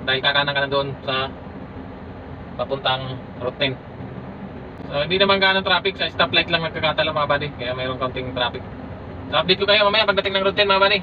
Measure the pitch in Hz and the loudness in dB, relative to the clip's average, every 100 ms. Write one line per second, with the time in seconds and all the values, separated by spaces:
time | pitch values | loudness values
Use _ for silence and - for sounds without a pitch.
0 | - 131 139 143 143 143 135 139 139 131 | -2 0 2 2 2 0 2 2 0 -4
1 | - 131 135 - - - - - - - | -2 -2 -2 -6 -12 -12 -12 -12 -12 -12
2 | - - - - - - 123 135 135 131 | -14 -14 -12 -12 -12 -6 -4 -2 0 -2
3 | 131 127 - - 127 123 139 127 - - | -4 -8 -10 -6 -6 -2 -4 -4 -10 -12
4 | - - - - - - - - - 143 | -10 -10 -12 -12 -12 -12 -14 -14 -6 -4
5 | 151 190 196 196 190 190 190 180 185 185 | 0 2 4 6 6 4 4 2 2 -2
6 | 170 - 175 165 170 170 160 165 156 147 | -4 2 2 2 2 0 0 0 0 2
7 | 156 151 147 143 147 139 123 127 131 127 | 0 2 2 2 0 -6 -6 -4 -4 -2
8 | 131 127 127 123 120 123 - - - - | -2 -2 -4 -2 -2 -2 -10 -12 -12 -12
9 | - - - - 165 190 202 208 202 214 | -12 -12 -2 0 2 2 4 6 6 4
10 | 208 196 196 196 196 190 202 190 196 208 | 4 2 2 2 2 4 4 6 6 4